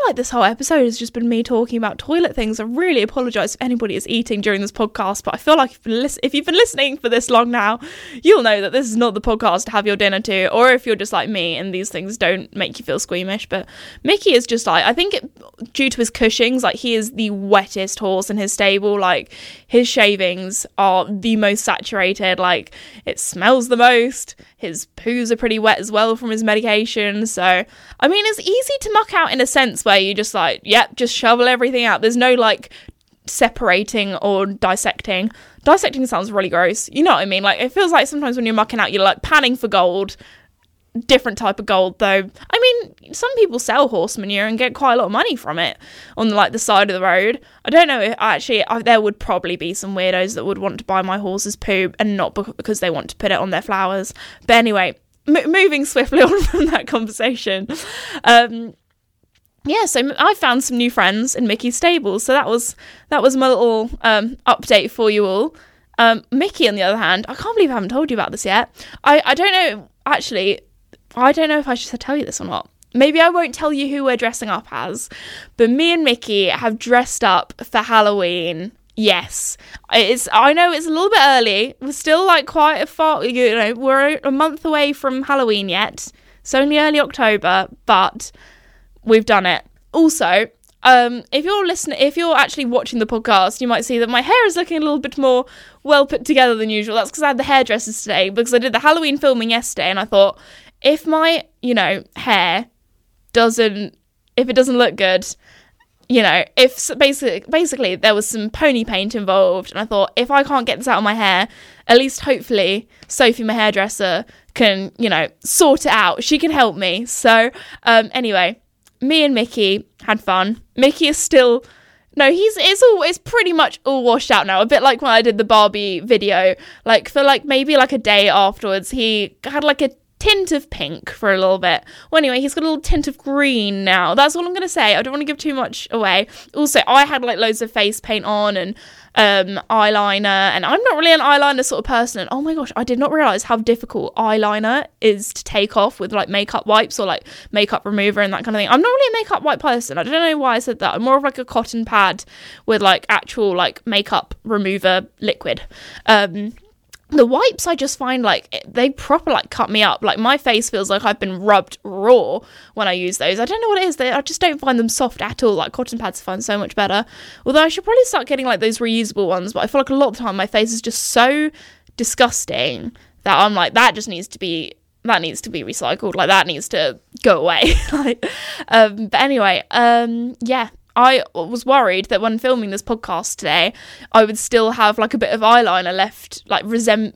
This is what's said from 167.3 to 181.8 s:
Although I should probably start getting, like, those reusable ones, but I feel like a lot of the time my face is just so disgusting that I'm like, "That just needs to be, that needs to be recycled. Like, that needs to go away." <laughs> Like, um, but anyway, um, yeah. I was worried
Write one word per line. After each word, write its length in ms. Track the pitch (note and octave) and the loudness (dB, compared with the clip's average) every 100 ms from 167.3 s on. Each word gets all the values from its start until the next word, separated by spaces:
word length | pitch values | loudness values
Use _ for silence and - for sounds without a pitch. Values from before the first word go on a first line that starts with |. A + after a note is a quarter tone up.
| - | -8
Although 180 | - C#4 | 0 2
I 60 | D#4+ | 2
should 160 | D#4+ | 0
probably 200 | G4 A#4+ | 0 2
start 240 | B4 F4+ B3+ | 2 0 -2
getting, 180 | C4+ C4 | -2 -2
like, 140 | G#3 | -2
those 180 | A3 A3 | -2 -2
reusable 480 | A#3 A3+ A3 G#3+ F#3+ | -2 -2 -2 -2 -2
ones, 260 | F#3 F3+ | -2 -4
but 120 | A3+ | -6
I 20 | G#3+ | -2
feel 140 | C#4 | 0
like 100 | C4+ | 0
a 40 | |
lot 140 | C4+ C#4 | 0 0
of 80 | G#3 | -2
the 40 | |
time 140 | A#3 F#3+ | -6 -6
my 100 | G3+ | -2
face 260 | A3 A3 | 0 -2
is 80 | A3+ | -2
just 260 | A#3 A3+ - | -6 -6 -2
so 440 | - A#3+ D4 D4+ - - _ _ - | 2 2 2 -2 -6 -18 _ _ -8
disgusting 960 | A#3 - A#3+ - - - C3 A#2 A#3 - _ _ | -6 0 0 0 -6 -4 -4 -6 -10 -16 _ _
that 140 | - E3+ | 0 4
I'm 100 | G3+ | 4
like, 200 | G#3 E3+ | 2 0
"That 200 | A3+ A#3+ | 4 2
just 140 | E3+ A3 | 2 -6
needs 200 | F3 G3 | -12 -14
to 100 | - | -12
be, 360 | F#3+ E3 D3 - _ _ | -8 -8 -10 -16 _ _
that 180 | A3+ A3+ | -2 -2
needs 200 | - - | -2 -8
to 80 | - | -10
be 140 | D#3+ | -10
recycled. 500 | A2+ - A#2+ E3+ G#3 | -10 -6 -4 -4 -4
Like, 140 | F3 E3+ | -2 2
that 180 | G3 F3+ | 2 2
needs 220 | D3+ - | -4 -6
to 320 | F#3 D#3 B2 _ - | -4 -4 -4 _ -2
go 180 | B3 F3 | 2 2
away." 340 | D#3+ E3 D4 - | 2 2 4 2
<laughs> 120 | - | 0
Like, 320 | D4 C4+ A#3+ F#4 - - - - | -2 -2 -4 -8 -10 -14 -14 0
um, 400 | A3+ A3 G3+ A3 | 4 4 2 -4
but 120 | - | 0
anyway, 440 | C4+ C4+ G3+ F3+ - | 0 2 0 0 -2
um, 640 | - A#3+ A#3 A#3 A#3 A#3+ C4 | 2 4 4 2 -4 -8 -8
yeah. 300 | A#3 B3+ A3+ - _ - | -4 -4 -6 -12 _ 4
I 260 | B3 B3+ - | 4 4 0
was 300 | - E3 A#3+ | -6 -8 -6
worried 420 | C4 C4+ | 2 4